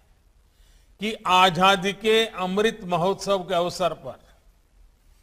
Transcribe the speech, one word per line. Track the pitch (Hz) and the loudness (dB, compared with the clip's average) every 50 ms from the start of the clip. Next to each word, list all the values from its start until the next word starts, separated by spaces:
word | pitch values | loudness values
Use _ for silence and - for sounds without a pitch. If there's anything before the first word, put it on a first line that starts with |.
| _ _ _ _ _ _ _ _ _ _ _ _ _ _ _ _ _ _ _ - | _ _ _ _ _ _ _ _ _ _ _ _ _ _ _ _ _ _ _ -8
कि | 196 220 220 - - | -8 -8 -6 -6 -2
आजादी | 165 185 185 185 190 165 180 185 196 196 190 175 202 190 | 2 4 6 6 4 4 4 4 4 4 2 0 -4 -6
के | 196 226 220 220 226 226 220 - 175 | -2 0 2 2 2 2 -2 -4 -6
अमृत | 185 185 185 202 214 226 220 220 220 | -6 -4 -2 0 0 0 -2 -4 -8
महोत्सव | 175 180 165 170 196 196 190 - 196 196 190 175 | -4 -2 0 0 0 -2 -2 -2 -2 -2 -2 -2
के | 165 185 | -2 -2
अवसर | 170 175 175 - - 180 165 156 | -2 -2 -2 -2 -2 -4 -4 -4
पर | - 139 127 113 - _ _ _ _ _ _ _ _ _ _ _ _ - - _ _ _ _ _ _ | -6 -14 -16 -16 -18 _ _ _ _ _ _ _ _ _ _ _ _ -20 -20 _ _ _ _ _ _